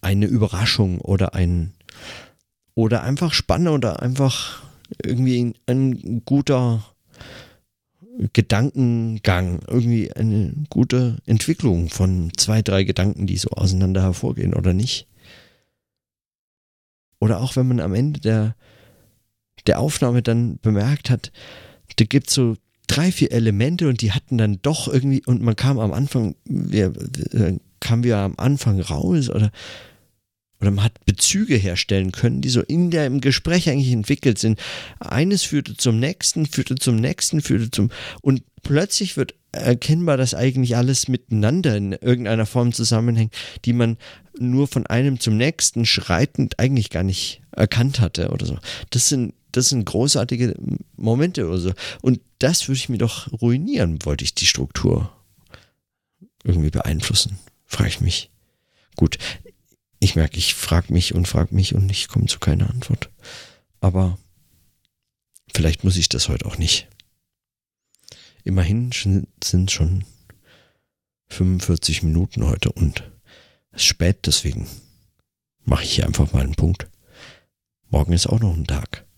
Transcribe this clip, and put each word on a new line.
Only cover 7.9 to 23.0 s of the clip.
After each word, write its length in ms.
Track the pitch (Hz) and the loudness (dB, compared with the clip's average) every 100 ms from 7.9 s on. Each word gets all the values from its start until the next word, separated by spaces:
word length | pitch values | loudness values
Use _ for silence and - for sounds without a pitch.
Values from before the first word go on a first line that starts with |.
| _ 214 247 202 | _ -20 -6 -2
Gedankengang 1300 | - 110 107 131 - 123 117 113 110 - 90 90 87 - | 2 2 2 2 2 0 2 -2 -2 2 2 2 -2 -2
irgendwie 460 | 123 120 117 104 | 0 2 2 0
eine 420 | - 110 107 98 - 151 | -2 0 2 0 -2 -4
gute 480 | - 123 123 123 117 - | 0 2 2 0 -2 0
Entwicklung 640 | 110 - 165 139 87 85 | 0 2 0 2 2 0
von 440 | - 92 92 85 - | 0 2 2 -2 -2
zwei, 260 | - 107 | 0 2
drei 220 | 104 95 | 2 0
Gedanken, 420 | 95 92 95 - 98 | 0 0 0 0 -2
die 100 | 90 | -2
so 140 | - | -4
auseinander 520 | - 92 92 92 95 | 0 0 2 2 4
hervorgehen, 520 | 95 87 71 - 90 | 2 0 -4 -2 0
oder 180 | - 90 | 0 2
nicht? 360 | 92 127 - - _ - - _ _ _ _ _ _ _ _ _ _ _ _ _ _ _ _ _ _ | 0 0 -4 -10 _ -20 -20 _ _ _ _ _ _ _ _ _ _ _ _ _ _ _ _ _ _
Oder 200 | 107 98 | 0 0
auch 160 | 127 - | -2 0
wenn 120 | 127 | 2
man 120 | 123 | 2
am 140 | 85 | 0
Ende 260 | 98 139 147 | 0 0 -2
der, 340 | 110 110 107 113 _ _ _ _ _ _ _ _ _ - - | 0 2 0 -4 _ _ _ _ _ _ _ _ _ -6 0
der 140 | - | 2
Aufnahme 420 | 135 - 131 123 | 0 0 2 2
dann 360 | 117 117 120 - | 2 0 0 -2
bemerkt 520 | 113 104 107 143 - | 0 2 2 -2 0
hat, 220 | 123 - - - - - - _ - | -2 -2 -18 -20 -20 -20 -20 _ 0
da 80 | |
gibt's 300 | 110 139 - | 2 2 0
so 220 | - 123 110 _ _ _ | 0 0 0 _ _ _
drei, 240 | - | 0